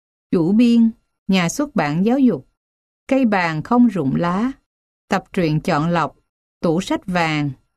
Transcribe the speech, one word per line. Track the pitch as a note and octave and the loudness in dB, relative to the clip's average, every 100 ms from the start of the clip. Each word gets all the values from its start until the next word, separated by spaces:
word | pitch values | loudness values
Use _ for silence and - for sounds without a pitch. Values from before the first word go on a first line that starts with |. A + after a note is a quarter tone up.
| _ _ _ | _ _ _
chủ | F#3 D#3+ | 0 2
biên, | A3 A#3+ A#3 A3+ - _ _ - | 4 4 4 2 -2 _ _ -2
nhà | F#3+ E3+ | 0 0
xuất | - D4 F#3 | -2 -4 -2
bản | D3 D#3+ G#3 | -2 0 0
giáo | C4+ | 2
dục, | B3+ D3 - _ _ _ _ _ - | 2 0 -8 _ _ _ _ _ -2
cây | C4+ A#3+ | 0 2
bàn | G3 E3+ D#3 | 0 0 -4
không | - A#3+ A#3+ | 0 2 2
rụng | F#3+ C3+ D3+ | 2 -2 -2
lá, | F3 F#3 B3+ C4+ _ _ _ _ _ | -2 -2 -4 -8 _ _ _ _ _
tập | G3 - | -4 -4
truyện | - E3 D3+ | -4 -2 -2
chọn | F#3 D#3 E3 | -2 -2 0
lọc, | E3+ C#3+ - _ _ _ _ | -2 -2 -8 _ _ _ _
tủ | F3 D#3+ | -2 -2
sách | - D#4+ G3 | -2 -6 -4
vàng, | F3+ D#3+ D3+ D3 C3 _ | -2 -2 -2 -4 -6 _